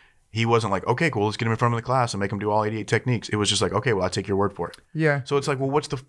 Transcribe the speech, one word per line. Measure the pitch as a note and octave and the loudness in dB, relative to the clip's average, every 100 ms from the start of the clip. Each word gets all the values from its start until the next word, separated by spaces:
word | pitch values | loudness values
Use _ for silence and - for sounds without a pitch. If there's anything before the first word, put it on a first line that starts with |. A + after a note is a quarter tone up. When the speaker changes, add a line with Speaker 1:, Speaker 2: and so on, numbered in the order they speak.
| _ _ _ | _ _ _
Speaker 1:
he | G#2+ A#2 | -2 2
wasn't | A#2 A2 | 4 2
like, | F#2+ - | -2 0
"Okay, | A#2+ E3 | 0 0
cool, | A#2 G#2 | 2 0
let's | G2+ | 0
get | A2+ | -2
him | |
in | A2+ | 0
front | A#2+ | 0
of | A#2 | 0
the | A#2 | 0
class | C3 A#2+ | 0 0
and | G2 | -2
make | G2 | -4
him | G2+ | -2
do | G#2 | 0
all | G#2+ | 2
eighty-eight | G#2+ A2 G2 | 2 -2 -2
techniques." | A2 B2+ A2+ - | -2 0 -2 0
It | G#2+ | 0
was | G2+ | 2
just | G#2+ | 2
like, | F#2 | 2
"Okay, | F#2+ B2+ | 0 0
well, | G2 F2+ | 0 0
I | |
take | G2 F#2+ | -2 -2
your | G2 | 0
word | G2+ | 0
for | - E2 | -2 -8
it." | - _ | -10 _
Speaker 2:
Yeah. | D#3 D#3 C#3 B2+ | -2 0 0 0
Speaker 1:
So | C#3+ | -2
it's | C#3 | 0
like, | C3+ | -2
well, | C3+ | 0
what's | C#3+ C#3+ | 0 -2
the, | C3+ | -8